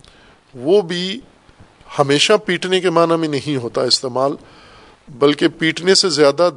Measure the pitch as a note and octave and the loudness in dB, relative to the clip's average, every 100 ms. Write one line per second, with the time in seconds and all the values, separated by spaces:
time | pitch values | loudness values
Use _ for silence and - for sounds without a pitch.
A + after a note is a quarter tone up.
0 | - _ _ _ _ B2+ C3 G#3 E3+ F3 | -20 _ _ _ _ -8 0 0 0 -4
1 | F#3 A3+ - _ _ _ - _ - - | -6 -8 -14 _ _ _ -20 _ -8 -2
2 | C#3 C#3+ - G#3 - F3 F#3 F#3 F3 E3 | 0 2 2 0 0 -6 -2 -2 0 2
3 | E3 E3 D#3+ C#3 D3 C3+ A#2 C3 B2+ - | 2 0 -2 -4 -4 -6 -4 -4 -2 -2
4 | C3+ B2 C#3 D#3+ - - - - - _ | -4 -2 -2 -4 -14 -20 -20 -20 -20 _
5 | - A#2+ C#3+ C#3+ E3 - D#3+ D#3 F3 F#3+ | -12 0 2 2 0 0 -4 -2 2 2
6 | F#3+ C#3+ C#3+ C#3 F3 | 2 4 4 4 0